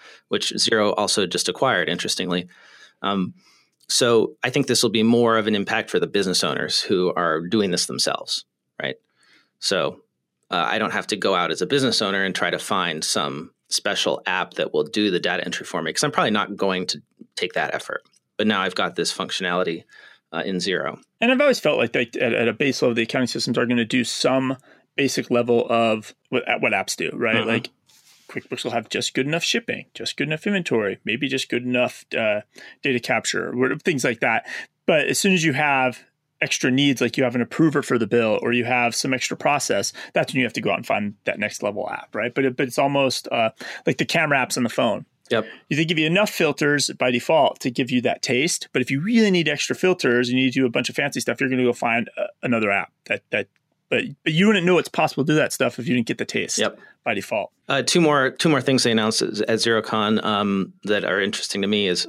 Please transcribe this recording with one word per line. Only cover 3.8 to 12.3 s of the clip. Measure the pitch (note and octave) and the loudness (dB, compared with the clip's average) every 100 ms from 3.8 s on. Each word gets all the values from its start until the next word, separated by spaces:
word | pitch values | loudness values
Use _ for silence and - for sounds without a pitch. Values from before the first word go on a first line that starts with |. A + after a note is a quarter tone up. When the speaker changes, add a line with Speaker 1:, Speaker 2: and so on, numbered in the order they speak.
| - | -4
Speaker 1:
so | - B2 A#2 G2+ - | 0 4 4 2 -2
I | B2 | -2
think | C#3+ C3+ | 0 0
this | A#2 | 2
will | A#2+ | 2
be | A2 | 2
more | A2 A#2+ A#2 A2+ | 4 4 4 2
of | G#2+ | 2
an | |
impact | G#2 F#2+ G#2+ G2+ | 0 0 -4 -2
for | F#2 | -2
the | E2+ | 0
business | G2+ F#2 F2 | 0 0 0
owners | E2+ C#2 D2+ - | 0 -2 -2 -2
who | - F#2+ F2+ E2+ | 0 0 0 0
are | E2+ D#2 | 0 -2
doing | F2 A2 G2 | 0 0 2
this | F2 - | 0 -2
themselves, | B1+ - - - - - _ _ - | -2 -2 -2 -6 -8 -10 _ _ -10
right? | C#2 - _ _ _ _ _ _ | -8 -8 _ _ _ _ _ _
So, | - F#2 C#2 - _ _ _ _ - | -2 0 0 -4 _ _ _ _ -6
uh, | F2+ E2+ | -2 0
I | G#2+ | 0
don't | G2+ | -2
have | G2+ - | -2 -4
to | G2+ | -2
go | G2+ F2+ | 0 0
out | E2+ | 0
as | D#2+ | -2
a | F2+ | 0
business | C#3 C3 A2 | 0 2 0
owner | G#2 G2 | 0 0
and | F#2+ | 0